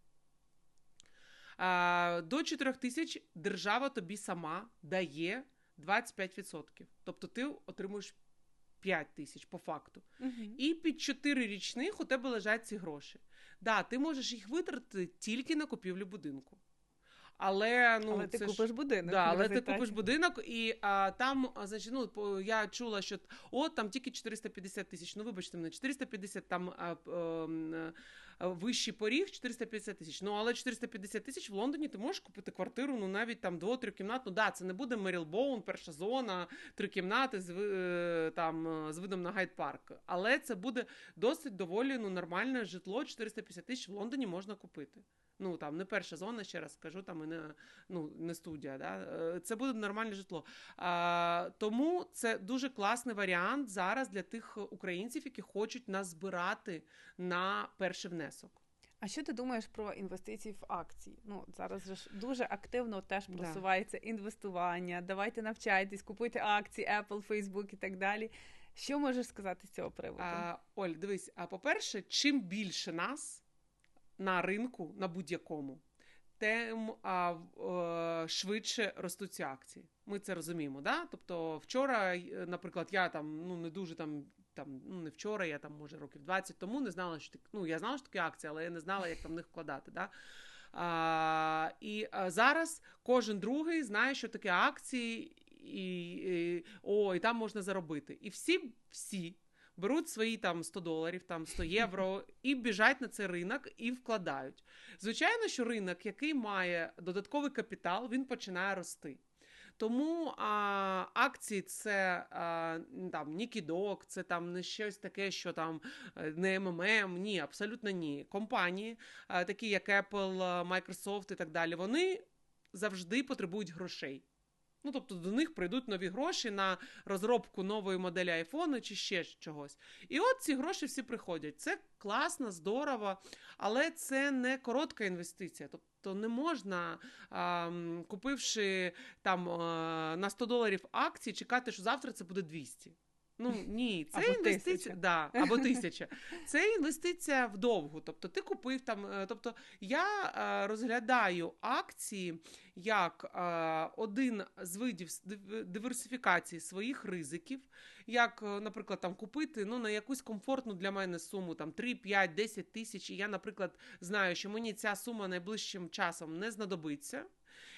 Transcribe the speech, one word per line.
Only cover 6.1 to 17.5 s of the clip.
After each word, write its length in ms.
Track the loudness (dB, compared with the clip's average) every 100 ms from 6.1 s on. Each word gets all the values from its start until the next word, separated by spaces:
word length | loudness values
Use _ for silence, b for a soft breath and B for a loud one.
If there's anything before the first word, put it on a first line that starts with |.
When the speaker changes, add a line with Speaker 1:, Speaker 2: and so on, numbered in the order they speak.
| -4
Speaker 1:
п'ять 220 | -4 -6
відсотків. 480 | -10 -10 -12 -20 -20 -12
Тобто 220 | -12 -10 -8
ти 180 | -4 -4 -6 -12
отримуєш 480 | -8 -6 -6 -8 -16 -20 -20 _ -20 -20 -6
п'ять 340 | 0 0 0
тисяч 300 | -10 -12 -14
по 140 | -14 -10
факту. 440 | -6 -6 -8 -20 -20 b
Speaker 2:
Мгм. 360 | -4 -4 -8 0
Speaker 1:
І 160 | 2
під 260 | 2 0 0
чотири 460 | -2 0 2 4 2
річних 540 | -2 -4 -2 -2 -2
у 40 |
тебе 260 | 0 2 2
лежать 360 | 0 2 0 0
ці 100 | -6
гроші. 440 | -6 -8 -12 -18 -20 B B B
Да, 220 | 4 4
ти 160 | 4 2
можеш 340 | 2 2 -2
їх 160 | -4 -2
витратити 580 | 0 0 -4 -4 -4 -4
тільки 500 | -4 -2 -2 2 0
на 100 | 0
купівлю 400 | -4 -4 -4 -6
будинку. 520 | -6 -6 -8 -12 -20 _ _ _ _ B B B 0
Але, 540 | 2